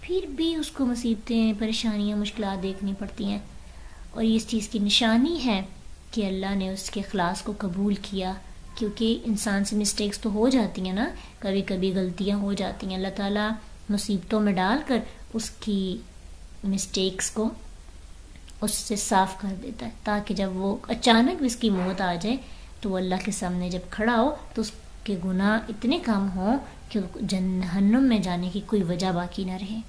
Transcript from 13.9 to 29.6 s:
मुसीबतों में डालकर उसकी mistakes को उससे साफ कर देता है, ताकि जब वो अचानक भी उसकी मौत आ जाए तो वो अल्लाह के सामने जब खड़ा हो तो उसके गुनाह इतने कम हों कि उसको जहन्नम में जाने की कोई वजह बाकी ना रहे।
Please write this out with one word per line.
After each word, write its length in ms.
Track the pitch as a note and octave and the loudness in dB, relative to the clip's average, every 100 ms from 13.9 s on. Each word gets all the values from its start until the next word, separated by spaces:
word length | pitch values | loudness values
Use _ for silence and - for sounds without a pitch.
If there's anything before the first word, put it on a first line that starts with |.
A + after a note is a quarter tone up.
मुसीबतों 480 | G3+ - G3 - A3 | -2 2 -2 2 2
में 140 | G#3 | 4
डालकर 460 | F3+ F#3 C4+ D4+ A#3 A3+ - - | 4 4 2 2 0 0 -12 -6
उसकी 460 | A3+ - - A3 G3 F#3+ G3 - - - - - - | -6 -6 -6 -2 0 0 -4 -8 -18 -16 -16 -16 -6
mistakes 640 | G3 F#3+ - G3 F#3+ F#3 - | -2 0 0 0 0 0 -2
को 200 | A3 A3 - - - - - - - - - - - | 0 -2 -2 -14 -16 -16 -18 -18 -18 -18 -18 -16 -4
उससे 320 | G#3+ - - G3+ | -2 0 -2 -2
साफ 440 | - G3 F#3+ - | 4 4 4 0
कर 100 | G3 F#3+ | -6 -6
देता 280 | - - | -8 -8
है, 80 | A3+ - | -10 -6
ताकि 280 | - G#3 G#3 | -2 -2 0
जब 220 | G3+ G3 | -2 0
वो 260 | F#3 G3 A3 - | 0 0 -2 -4
अचानक 500 | A#3 - A3+ C4 F4+ | 2 6 6 6 2
भी 60 | C4 | -2
उसकी 220 | - A3+ | 2 2
मौत 300 | F#3+ F3+ F#3 | 2 0 0
आ 120 | F#3 | 0
जाए 240 | E3+ G#3 C4+ - - - - | 0 -2 -2 -6 -14 -16 -8
तो 60 | G#3 | -4
वो 80 | F#3 | -2
अल्लाह 220 | F#3 F#3 | 0 0
के 120 | G#3 | 0
सामने 360 | - F3+ F3+ F3+ | -2 -2 -2 -2
जब 200 | F3+ - | -4 -6
खड़ा 260 | - A3 | 0 2
हो 140 | A#3+ C4 D4+ - | 4 4 2 -6
तो 60 | - | -4
उसके 540 | A3 - - - - F#3+ | -4 -6 -16 -10 -4 -2
गुनाह 520 | F#3 F#3 G3 A3 A3+ | 0 2 4 4 0
इतने 300 | G#3+ A#3+ E4+ | -2 0 2
कम 260 | B3 G3+ G3 | 2 2 2
हों 280 | F#3 F#3+ C#4 - - - | 2 2 2 0 -14 -4
कि 80 | G#3+ | -2
उसको 200 | F#3 - | -2 -4
जहन्नम 840 | G#3 G3 F#3 F#3 F#3 F#3 G3 A#3+ | -2 2 2 2 0 4 6 8
में 180 | C4+ G#3+ | 6 6
जाने 280 | F#3 F3 F3+ | 2 0 -2
की 120 | G3 | -4
कोई 180 | - G#3 | 0 2
वजह 280 | E3+ F3 F#3+ | 2 2 2
बाकी 320 | F3 F3 - | 0 -2 -4
ना 100 | F#3 | -4
रहे। 240 | F#3 | -4